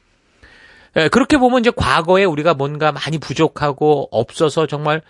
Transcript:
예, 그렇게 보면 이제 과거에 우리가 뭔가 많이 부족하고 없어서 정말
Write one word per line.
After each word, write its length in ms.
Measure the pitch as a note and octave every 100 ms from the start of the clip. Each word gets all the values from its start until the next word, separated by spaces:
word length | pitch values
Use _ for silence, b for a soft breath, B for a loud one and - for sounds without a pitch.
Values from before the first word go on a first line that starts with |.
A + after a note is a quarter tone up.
| b b b b b b b b b -
예, 100 | D#3
그렇게 300 | A#3 C4+ D4+
보면 240 | B3 B3+
이제 100 | A#3
과거에 540 | - B2 D3 D#3+ F#3 G3
우리가 280 | D3 E3
뭔가 380 | D3 C#3+ D3 D3+
많이 260 | C#3+ - D#3+
부족하고 920 | - C#3 D#3 - D3 C#3 D3+ C#3+ -
없어서 560 | A2 A#2 - D#3+ E3 D3+
정말 340 | D3 D3+ D#3